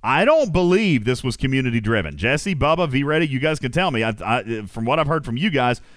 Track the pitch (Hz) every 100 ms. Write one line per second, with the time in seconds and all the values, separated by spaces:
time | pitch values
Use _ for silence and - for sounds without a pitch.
0 | 110 143 226 320 254 165 175 185 214 135
1 | 107 127 131 - 135 135 127 117 107 113
2 | 78 73 110 147 202 160 143 165 170 131
3 | 139 156 165 131 151 156 143 156 185 120
4 | 113 107 104 123 110 113 101 - 113 156
5 | 147 160 123 120 202 143 123 120 -